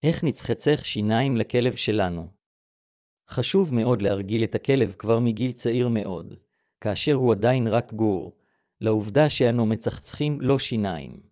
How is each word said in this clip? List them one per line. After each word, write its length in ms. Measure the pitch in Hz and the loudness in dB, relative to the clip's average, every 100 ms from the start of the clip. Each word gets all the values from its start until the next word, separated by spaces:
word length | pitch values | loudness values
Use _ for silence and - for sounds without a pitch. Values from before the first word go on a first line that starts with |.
איך 200 | 147 165 | 0 0
נצחצח 600 | 170 180 - 120 - 147 | 0 -2 -4 -2 2 0
שיניים 540 | - - 104 113 135 117 | -2 -2 0 2 2 0
לכלב 380 | 107 123 123 - | 0 0 0 -2
שלנו? 520 | - 107 92 85 82 _ _ _ _ _ _ _ _ _ _ | -2 0 0 -2 -10 _ _ _ _ _ _ _ _ _ _
חשוב 440 | - - 190 185 | -4 0 2 2
מאוד 280 | 120 113 120 | 2 2 2
להרגיל 420 | 98 98 98 110 | 2 -2 -2 -2
את 120 | 110 117 | -2 -4
הכלב 400 | - 135 110 95 | 0 2 2 -2
כבר 200 | 104 117 | 0 2
מגיל 320 | 120 107 127 | 2 0 -4
צעיר 360 | 123 120 120 123 | -2 -2 0 0
מאוד, 440 | 113 101 90 82 - _ _ _ _ | 0 -2 -8 -10 -18 _ _ _ _
כאשר 320 | 110 98 - | -6 -4 0
הוא 180 | 139 127 | 2 4
עדיין 360 | 104 113 131 113 | 4 2 2 2
רק 260 | 107 117 | 0 -2
גור, 440 | 107 110 92 87 - _ _ _ _ | 0 0 0 -4 -16 _ _ _ _
לעובדה 480 | 110 110 104 101 151 | 0 0 2 2 2
שאנו 360 | - 123 120 113 | 4 2 2 2
מצחצחים 760 | 110 - - - - 147 143 | 0 -2 -6 -12 -4 -4 -2
לו 180 | 127 135 | 0 0
שיניים. 600 | - 117 101 82 67 60 - | 0 -2 -2 -4 -10 -16 -20